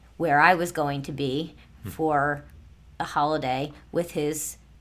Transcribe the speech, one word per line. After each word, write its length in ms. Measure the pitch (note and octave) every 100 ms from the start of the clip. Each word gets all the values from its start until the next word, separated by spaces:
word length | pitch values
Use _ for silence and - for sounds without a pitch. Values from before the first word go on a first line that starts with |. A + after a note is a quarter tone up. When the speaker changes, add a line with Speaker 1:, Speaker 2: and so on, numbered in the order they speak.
| - -
Speaker 1:
where 220 | E3 C#3+
I 140 | E3
was 180 | F3 E3+
going 300 | - C#3+ C#3
to 80 | C#3
be 440 | C3+ C#3 C#3 E3 - - -
Speaker 2:
Hmm. 60 | -
Speaker 1:
for 540 | - D#3+ D3 C#3+ C#3+ - - - - - -
a 60 | D#3+
holiday 680 | D3+ D3 D#3 C3+ C3 D3 - -
with 200 | E3+ F3
his, 460 | E3 D3 D3+ - - - -